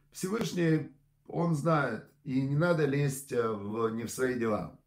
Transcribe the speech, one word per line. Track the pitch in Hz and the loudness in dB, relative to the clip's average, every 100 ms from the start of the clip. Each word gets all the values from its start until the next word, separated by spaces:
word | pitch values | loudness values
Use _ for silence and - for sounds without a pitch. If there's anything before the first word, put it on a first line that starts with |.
| _ | _
Всевышний, | - 185 226 170 175 165 156 135 - _ _ - | -8 -4 -2 -2 0 2 2 0 -14 _ _ -8
он | - 170 | -2 0
знает, | 151 151 156 127 110 - _ | 0 2 2 0 -4 -10 _
и | - 127 | -2 0
не | 135 143 | 2 2
надо | 175 160 143 | 2 4 2
лезть, | 139 139 - - | 2 0 -2 -2
э, | 123 113 | 0 0
в, | 101 101 110 113 | -2 -4 0 0
не | 113 110 | 0 -6
в | |
свои | 127 131 123 | -2 -2 0
дела | 113 101 82 - | 0 -2 -4 -14